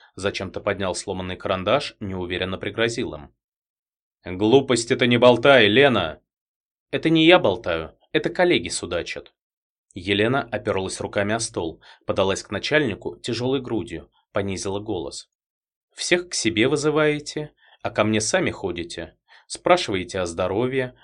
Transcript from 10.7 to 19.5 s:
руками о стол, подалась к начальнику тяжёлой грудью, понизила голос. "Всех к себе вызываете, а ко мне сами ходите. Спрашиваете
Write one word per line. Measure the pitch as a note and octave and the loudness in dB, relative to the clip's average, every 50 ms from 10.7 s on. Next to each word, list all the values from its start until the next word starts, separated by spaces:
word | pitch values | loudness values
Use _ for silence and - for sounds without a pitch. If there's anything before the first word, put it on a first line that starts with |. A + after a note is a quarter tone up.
| F#2 F#2+ F#2+ F#2 - - | -2 -2 -2 -4 -6 -6
руками | - G2+ - G#2 G2 G2+ G#2+ | -8 -4 -2 -2 0 0 -2
о | A2+ | -2
стол, | - - - G#2+ F2 D#2+ - - _ - - _ _ | -4 -6 -6 -6 -6 -6 -8 -12 _ -20 -20 _ _
подалась | - - G#2 F#2+ F#2+ F#2+ - - | -4 -2 0 2 0 0 -2 -4
к | - | -6
начальнику | G#2 F#2+ - - C#3+ D3+ D3 A2+ F#2+ - - D2 - - | -8 -6 -4 0 0 2 2 0 -2 -6 -8 -10 -10 -8
тяжёлой | - - A2+ A2 B2 B2+ C3+ C#3 | -8 -8 -6 -4 -2 -2 -2 -2
грудью, | B2 A#2 A#2 G#2 E2+ D#2+ E2+ D#2 - - _ _ _ _ | -4 -4 -4 -4 -4 -6 -10 -12 -14 -16 _ _ _ _
понизила | _ G#2 G2 G2 F#2+ E2+ - G2 F#2+ G2+ | _ -4 -4 -2 -4 -4 -6 -6 -6 -6
голос. | G#2 G#2+ G2+ F2 D2 C#2+ - - - _ _ _ _ _ _ _ _ _ _ _ _ _ _ | -6 -6 -6 -6 -6 -8 -10 -14 -16 _ _ _ _ _ _ _ _ _ _ _ _ _ _
"Всех | - - - F3 F3+ F3+ - | -10 -2 0 0 0 0 -4
к | - | -8
себе | - - - - G#2 A2+ C3+ | -2 -2 0 0 2 2 2
вызываете, | D3+ C#3+ C#3+ D#3 D3 D#3 D3+ D3+ D3 D3 D3 - - D3+ D3+ D3 - _ _ _ _ _ | 2 2 0 0 0 2 2 0 0 -2 -6 -8 -10 -10 -10 -10 -14 _ _ _ _ _
а | - G2+ | -10 -4
ко | G#2 - G#2 | -2 0 0
мне | G#2+ A2 G#2+ | 2 2 0
сами | G#2+ - - F#3 E3 G#2+ | 0 0 0 0 0 0
ходите. | F2+ - - F#2 F2 E2+ E2 - - E2+ E2 E2+ - _ _ _ - - _ | -2 -4 -6 -6 -6 -6 -8 -10 -10 -12 -12 -14 -16 _ _ _ -20 -20 _
Спрашиваете | _ | _